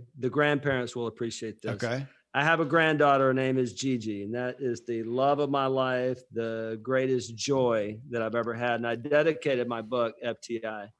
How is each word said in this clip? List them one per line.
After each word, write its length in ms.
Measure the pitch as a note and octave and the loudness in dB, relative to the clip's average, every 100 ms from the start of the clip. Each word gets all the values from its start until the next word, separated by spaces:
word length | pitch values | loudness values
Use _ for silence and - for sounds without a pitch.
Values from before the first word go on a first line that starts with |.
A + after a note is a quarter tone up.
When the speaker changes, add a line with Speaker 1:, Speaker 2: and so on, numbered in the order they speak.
| A#2+ C3 | -16 -6
Speaker 1:
The 120 | B2+ | -2
grandparents 680 | C#3+ D3 C#3+ C#3 C3 A#2+ B2 | 2 2 2 0 0 -2 -4
will 120 | A#2 | -6
appreciate 540 | - A#2 - A2 G#2 | -4 -6 -6 -10 -8
this. 120 | A2+ | -8
Speaker 2:
Okay. 340 | G#2+ A#2+ B2+ C#3 _ _ | -4 -2 -4 -6 _ _
Speaker 1:
I 120 | C3+ D3+ | 0 4
have 160 | E3 | 4
a 40 | D3+ | 4
granddaughter. 600 | E3 D#3 D3+ D3 C#3 C3+ | 4 4 6 6 6 6
Her 80 | |
name 240 | C3 C3 C3 | 4 2 0
is 160 | A#2+ | 0
Gigi, 500 | F#2+ C3+ B2 G#2+ G2+ | -2 -2 -2 -2 -6
and 100 | G2+ A#2+ | -6 -6
that 200 | B2 B2 | -6 -4
is 260 | C3 A2+ - | -4 -4 -4
the 180 | A2+ | -6
love 360 | A2+ B2 C#3 C#3+ | -2 0 2 2
of 100 | C#3+ | 2
my 160 | C#3 C3+ | 0 0
life, 540 | C3 B2+ B2+ B2+ B2 - | 0 0 0 -2 -4 -6
the 480 | A2+ A2+ A2+ A2+ A2 | -6 -4 -4 -6 -8
greatest 540 | A#2 C3 C3 B2+ A#2 A2+ | -2 0 2 0 -2 -6
joy 640 | C#3 C3+ B2 A2+ G#2 G#2+ C#3 | 0 2 4 2 0 -6 -6
that 120 | A#2+ | -4
I've 140 | A2 A#2 | -2 0
ever 180 | A#2 | -2
had. 220 | A#2 A#2+ A#2 | -2 -2 0
And 120 | A#2 | -2
I 80 | A#2 | -4
dedicated 720 | C#3+ D3 D#3+ D#3 D3 B2+ A#2+ | 2 4 4 2 0 0 -2
my 140 | A#2 | -4
book, 340 | A2 B2 A2+ - | -4 -2 -2 -2
F 160 | A#2+ A2 | -6 -6
T 260 | - A#2 A2 | -6 -6 -6
I, 220 | G#2+ G2+ - | -8 -12 -18